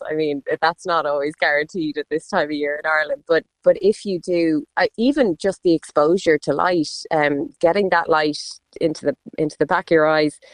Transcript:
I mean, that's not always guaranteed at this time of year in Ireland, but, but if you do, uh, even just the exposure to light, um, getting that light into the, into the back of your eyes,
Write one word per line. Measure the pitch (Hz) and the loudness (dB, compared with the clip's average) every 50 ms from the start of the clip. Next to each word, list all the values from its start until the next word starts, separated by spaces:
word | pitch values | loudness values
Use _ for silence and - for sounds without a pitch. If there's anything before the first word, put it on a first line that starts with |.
| - - | -8 -6
I | 156 | -4
mean, | 156 156 151 147 139 - - 156 156 | -2 -2 -2 -2 -4 -4 -6 -4 -2
that's | - 160 170 - - | 0 -2 -2 -2 -4
not | 190 175 165 151 | -2 -2 0 0
always | 147 143 147 139 147 156 | 0 -2 -2 -2 -4 -4
guaranteed | - - 165 147 147 151 156 - 190 160 156 143 | -2 0 0 2 0 -2 -2 -4 -6 -6 -4 -4
at | - 147 - | -6 -6 -4
this | 147 156 - - | -6 -6 -6 -2
time | - 185 156 | -2 -2 -2
of | 147 151 | -2 -2
year | 147 147 143 147 | -4 -4 -4 -4
in | 151 - 156 | -4 -2 -2
Ireland, | 156 156 156 147 139 139 _ | 0 0 -2 -2 -6 -8 _
but, | - 165 160 - _ _ _ - | 0 0 0 -2 _ _ _ 2
but | 180 175 - | 2 2 4
if | - 196 214 - - | 4 0 0 0 -2
you | 208 190 170 | -6 -6 -6
do, | - - 180 170 170 165 160 151 147 - - | -4 -2 0 0 2 2 0 0 -2 -4 -4
uh, | - 180 165 _ - | -2 -2 -2 _ 0
even | 226 254 285 302 269 214 165 - | 0 0 2 2 2 0 0 -2
just | - 196 180 - - | -2 -4 -4 0 0
the | 180 165 | 0 0
exposure | 156 - - - 156 147 151 170 196 - 175 156 147 | 0 0 -2 0 2 2 4 2 2 2 2 2 2
to | - - 139 | 2 -2 -2
light, | 151 170 175 185 175 151 - - - - - | 0 0 0 0 0 -2 -4 -6 -12 -8 -2
um, | - 156 147 147 147 143 139 - - - | 0 0 2 2 0 -2 -4 -6 -6 0
getting | - 170 170 202 208 185 | 0 2 2 2 0 2
that | 175 170 165 - | 2 0 2 2
light | 165 156 156 156 147 - - - - - _ _ - - - | 2 2 2 0 -2 -4 -8 -14 -16 -20 _ _ -8 -2 -2
into | 165 151 - - | -2 -2 -2 -4
the, | 147 135 - - - - - | -4 -4 -4 -8 -14 -6 -4
into | 160 151 - - | -4 -4 -2 -2
the | 156 | -2
back | 143 180 175 185 | 0 0 -2 0
of | - 175 | 2 2
your | 160 156 | 4 4
eyes, | 156 156 156 156 151 - - _ - | 4 4 2 2 0 -2 -6 _ -20